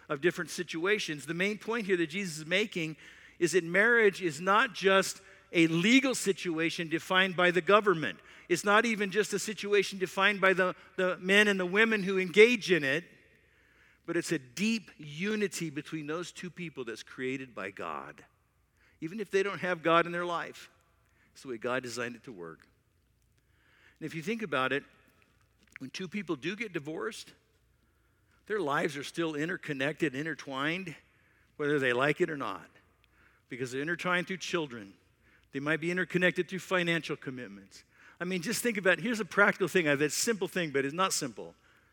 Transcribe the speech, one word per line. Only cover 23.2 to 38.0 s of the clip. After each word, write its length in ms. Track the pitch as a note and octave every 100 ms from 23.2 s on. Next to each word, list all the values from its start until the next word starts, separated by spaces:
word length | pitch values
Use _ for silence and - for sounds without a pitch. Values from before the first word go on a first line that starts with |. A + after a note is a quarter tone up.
| _ _ _ _ _ _ _ -
And 80 | D#3
if 80 | D#3+
you 60 |
think 200 | D#3 A#3
about 320 | C#3 C#3 C3
it, 100 | C#3 - _ _ _ _ _ _ _ _ -
when 100 | C3
two 180 | - F#3
people 280 | G#3 F3 D3
do 200 | D3+ G#3
get 180 | A3
divorced, 580 | E3+ C#3+ D#3+ A3 - - - _ _ _ _ _ _ _ _ _ _ -
their 120 | G#3+
lives 380 | D3 D3 F3+ C#3+
are 60 |
still 320 | B2+ - E3 D3
interconnected, 800 | D#3+ F3+ - C3+ C#3 D#3 D#3 C3
intertwined, 800 | D#3+ C#3+ - C3 D3 F3+ F3+ - _ _ _ _ _ -
whether 220 | D3 D3
they 140 | C3
like 260 | B2 D3 D3+
it 80 | E3+
or 80 | D3
not, 300 | A2+ F2+ - _ _ _ _ _ _ _ -
because 220 | B2 B2+
they're 100 | C3+
intertwined 460 | D3+ E3+ F3+ F3+ F3
through 100 | F3+
children. 560 | - F3 D3 A#2+ G2 - _ _ _ _ _
They 60 | C#3
might 200 | D3 D#3
be 120 | E3
interconnected 580 | F3+ F3 F3 F3+ F3+ D#3+
through 100 | F#3
financial 560 | - F#3 E3+ E3 - D3
commitments. 680 | C#3 B2+ G#2+ G2+ F#2+ - _ _